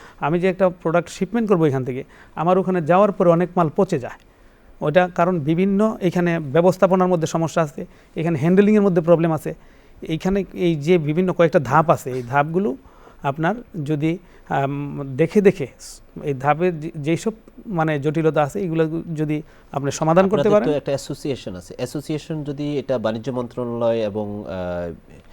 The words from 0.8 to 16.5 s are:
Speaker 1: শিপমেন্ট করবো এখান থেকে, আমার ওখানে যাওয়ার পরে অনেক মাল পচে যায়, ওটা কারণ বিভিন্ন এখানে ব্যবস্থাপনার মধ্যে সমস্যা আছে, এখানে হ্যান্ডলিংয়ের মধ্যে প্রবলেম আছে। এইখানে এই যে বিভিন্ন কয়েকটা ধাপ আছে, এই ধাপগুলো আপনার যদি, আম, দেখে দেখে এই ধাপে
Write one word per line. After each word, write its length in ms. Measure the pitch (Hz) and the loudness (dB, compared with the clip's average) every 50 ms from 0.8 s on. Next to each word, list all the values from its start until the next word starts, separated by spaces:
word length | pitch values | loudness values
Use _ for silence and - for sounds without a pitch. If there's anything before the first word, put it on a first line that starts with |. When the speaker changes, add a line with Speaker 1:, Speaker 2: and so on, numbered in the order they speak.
| - 160 160 175 165 - | -2 0 0 0 -2 -2
Speaker 1:
শিপমেন্ট 380 | - - 196 - 226 240 220 202 | -6 -6 -6 -4 -2 -2 0 2
করবো 160 | 196 165 160 | 2 4 4
এখান 200 | 143 135 131 123 | 2 2 0 -4
থেকে, 200 | 139 123 131 - - - - - - - | -6 -8 -8 -10 -14 -18 -20 -20 -12 -6
আমার 240 | - 156 175 185 190 | -2 0 2 2 2
ওখানে 240 | 180 185 185 180 | 2 0 0 0
যাওয়ার 300 | 147 147 175 190 208 202 | 2 4 4 4 4 4
পরে 180 | - - 180 175 | 2 2 4 4
অনেক 180 | 165 170 180 175 - | 4 4 2 0 0
মাল 140 | 185 170 143 - | 0 0 2 2
পচে 220 | 208 185 - 170 127 | 0 0 0 -2 -4
যায়, 200 | 120 - - - _ _ _ _ - - _ _ _ - - - | -6 -8 -14 -16 _ _ _ _ -20 -20 _ _ _ -20 -10 -6
ওটা 280 | - 151 151 180 180 175 180 | -2 2 4 4 2 2 2
কারণ 260 | 180 170 185 185 165 | 0 0 2 0 0
বিভিন্ন 580 | 135 151 165 175 190 202 196 196 214 220 - - | 0 0 0 2 2 2 2 2 2 0 0 -2
এখানে 400 | 190 170 - 175 175 170 170 165 | -2 -2 0 0 0 0 0 -2
ব্যবস্থাপনার 680 | 151 131 131 165 175 185 - - 202 170 190 190 180 180 | -2 0 2 4 4 4 4 4 2 4 4 4 2 2
মধ্যে 180 | 180 165 165 | 2 0 0
সমস্যা 360 | - - 165 165 151 - 175 | -2 -2 -2 -2 0 0 0
আছে, 240 | 160 147 - - 175 - - - _ _ - | -2 -2 -4 -10 -14 -14 -16 -20 _ _ -6
এখানে 220 | 175 156 170 165 127 | -4 -2 -2 0 0
হ্যান্ডলিংয়ের 440 | 151 170 185 196 208 208 214 208 | 2 4 6 6 6 6 6 4
মধ্যে 200 | 202 202 170 180 | 4 4 2 2
প্রবলেম 300 | 156 175 170 156 170 165 | 4 4 4 4 4 2
আছে। 220 | 160 143 - 156 - - - - - _ _ - - - | -2 -2 -4 -8 -10 -12 -16 -20 -20 _ _ -20 -20 -14
এইখানে 420 | - 165 160 165 - 185 196 202 180 - | -8 -6 -6 -4 -2 -2 -2 -2 -2 -4
এই 220 | - 190 180 170 165 | -4 -2 0 0 0
যে 240 | 147 139 170 185 170 | 0 2 2 2 2
বিভিন্ন 340 | 147 151 151 175 185 180 | 2 0 0 0 0 0
কয়েকটা 260 | - - 170 156 - 165 | 2 2 2 4 2 2
ধাপ 320 | 131 117 139 156 151 170 | 2 2 2 4 4 4
আছে, 200 | 143 - - 131 | 2 0 0 -6
এই 120 | 127 131 | -6 -6
ধাপগুলো 540 | 120 117 135 143 147 160 165 185 202 240 269 - - - - - - - - - | -4 -2 0 0 0 0 -2 -2 -2 -4 -6 -8 -12 -20 -20 -20 -20 -20 -14 -8
আপনার 320 | - 143 139 160 160 175 220 247 - - - 170 139 | -6 -6 -4 -2 -2 -2 -2 -4 -8 -12 -10 -8 -6
যদি, 340 | 147 156 143 151 160 170 190 - - - - - - | -4 -4 -2 -2 -2 -4 -4 -8 -18 -20 -18 -10 -6
আম, 680 | - 143 139 135 143 143 143 143 147 143 139 135 131 | -4 -2 -2 -2 -4 -6 -8 -8 -8 -10 -10 -6 -2
দেখে 240 | 131 165 - - 208 | -2 0 2 2 4
দেখে 260 | 190 196 - - 135 - - - - - - - - - - 160 | 4 4 4 2 -4 -10 -12 -18 -20 -20 -20 -20 -20 -20 -14 -8
এই 120 | 160 151 139 | -6 -6 -6
ধাপে 380 | 127 139 147 | -2 0 0